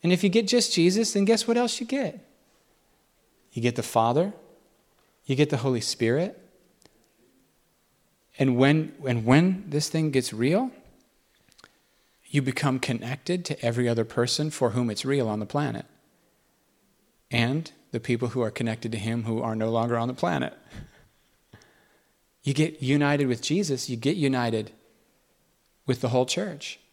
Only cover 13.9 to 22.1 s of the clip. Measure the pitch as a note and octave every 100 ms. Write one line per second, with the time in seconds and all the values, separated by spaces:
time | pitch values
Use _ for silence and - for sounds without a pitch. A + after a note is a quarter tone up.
13.9 | A#2 A2+ - B2 - D3+ - B2 A2+ A#2+
14.9 | G#2 C3 C#3 A2+ G#2+ G#2 C#3+ D3 A2 -
15.9 | _ _ _ _ _ _ _ _ _ _
16.9 | _ _ _ _ A#2+ A#2 D3 E3 - _
17.9 | A#2 - A#2+ B2 B2 A2+ - A#2 A2 A#2
18.9 | A2 G#2+ A#2 A2 A2+ A2+ A2 A2 A2+ A#2
19.9 | A#2+ A#2+ B2+ - C#2 - - _ - -
20.9 | _ _ _ _ _ _ - _ _ _
21.9 | _ _